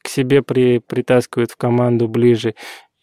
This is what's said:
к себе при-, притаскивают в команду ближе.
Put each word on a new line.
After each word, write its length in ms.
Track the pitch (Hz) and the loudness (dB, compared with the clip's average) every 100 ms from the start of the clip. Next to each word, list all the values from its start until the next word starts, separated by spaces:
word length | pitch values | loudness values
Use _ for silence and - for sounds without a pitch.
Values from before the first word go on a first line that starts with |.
к 60 | - | -10
себе 320 | - 131 139 | -6 0 0
при-, 360 | 123 127 127 120 | 2 0 2 2
притаскивают 720 | - 123 120 123 - - 117 | -2 -6 0 0 0 -4 -4
в 60 | - | -4
команду 520 | 123 120 123 120 117 | -2 0 0 0 0
ближе. 460 | 117 120 113 110 - - - _ _ | 2 2 2 -2 -8 -16 -20 _ _